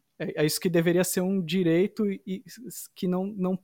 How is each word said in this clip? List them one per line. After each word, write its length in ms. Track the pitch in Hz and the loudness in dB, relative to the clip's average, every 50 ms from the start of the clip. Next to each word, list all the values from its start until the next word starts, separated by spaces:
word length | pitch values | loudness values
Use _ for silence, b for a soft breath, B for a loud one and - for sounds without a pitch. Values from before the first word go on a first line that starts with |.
| _ _ _ - | _ _ _ -10
é, 240 | 156 - - 160 151 | -8 -6 0 0 2
é 40 | |
isso 140 | 156 - - | 2 0 0
que 80 | - 180 | 0 2
deveria 340 | 165 175 165 175 170 180 180 | 2 4 4 4 4 4 2
ser 160 | - - 190 180 | 2 0 -2 0
um 200 | 190 196 190 170 | 0 0 0 -2
direito 680 | 151 175 190 180 165 160 170 202 208 - - 214 202 | 0 0 2 4 4 4 4 2 2 0 -2 -2 -2
e, 120 | 190 - - | -2 -4 -6
e 180 | 196 185 - - 170 - 226 - - - - - - _ | -8 -8 -8 -8 -14 -20 -16 -16 -14 -14 -14 -16 -16 _
que 120 | - 196 180 | -6 -2 -2
não, 180 | 180 185 190 | -2 -2 -2
não, 320 | 202 220 196 185 185 190 - | -4 -4 -4 -2 -2 -2 -4